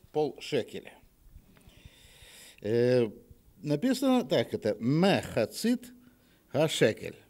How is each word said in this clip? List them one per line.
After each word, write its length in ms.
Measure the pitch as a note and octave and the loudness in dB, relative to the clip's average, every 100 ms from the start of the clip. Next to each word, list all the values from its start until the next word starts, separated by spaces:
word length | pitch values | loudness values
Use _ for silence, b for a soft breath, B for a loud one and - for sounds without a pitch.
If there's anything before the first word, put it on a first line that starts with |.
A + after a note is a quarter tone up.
| - | -8
полшекеля? 800 | D#3 D3+ - - C3+ - - - - _ _ - - _ B B B B B B B B B B B | -4 -2 -4 -4 -4 -4 -12 -16 -20 _ _ -20 -20 _ B B B B B B B B B B B
Э, 500 | G#2 A#2+ B2 B2+ A2+ - - - _ - | -2 2 4 4 2 -4 -20 -20 _ -12
написано 600 | D3 D3 B3+ B3 C#4 B3+ D3+ | -4 -2 0 0 2 2 2
так, 280 | D3+ A2+ | 0 0
это 220 | G#2+ A2 G2+ | -2 -2 -2
мехацит 1120 | A#2 D#3 F#3+ C3 - - A2 - A3 B3 - - b b b b b | 0 2 4 2 0 -2 -2 0 -2 -2 -6 -20 b b b b b
гашекель. 640 | C3 D#3 - A#2+ - E2+ - | -2 0 2 2 0 -10 -16